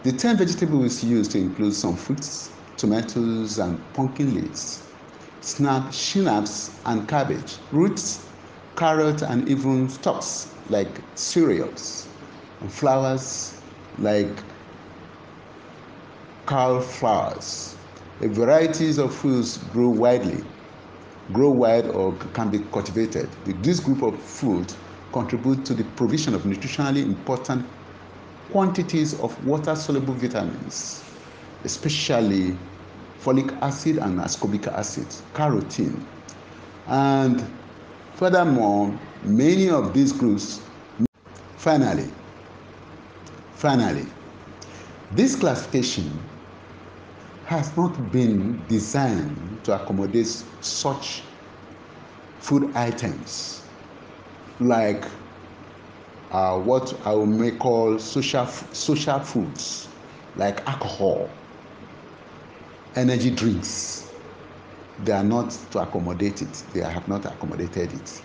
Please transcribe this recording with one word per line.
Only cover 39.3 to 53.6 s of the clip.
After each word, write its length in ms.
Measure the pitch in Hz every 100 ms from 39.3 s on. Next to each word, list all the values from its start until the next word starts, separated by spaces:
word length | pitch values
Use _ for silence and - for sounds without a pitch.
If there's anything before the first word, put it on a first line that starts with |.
| 107 147 185 190
of 280 | 156 98 92
these 180 | 139
groups, 480 | 139 123 104 - - - - - - 117 _ - - - -
finally, 520 | 165 151 120 87 - - - - - - - - - - - - - - - -
finally, 500 | 151 135 147 73 65 - - - - - - - - - -
this 220 | 101 262 269
classification 840 | 180 123 - 135 120 - 76 73 - - - - - - - - - - - - -
has 300 | 165 143 -
not 340 | 170 139 110
been 480 | 123 120 101 98 120 -
designed 960 | 110 - 139 131 98 73 73 85 107
to 160 | - 98
accommodate 480 | - 95 98 113 110 - - -
such 600 | - - 143 135 - - - - - - - - - - - - - -
food 360 | - 143 139 120
items 840 | 120 - 107 67 - - - -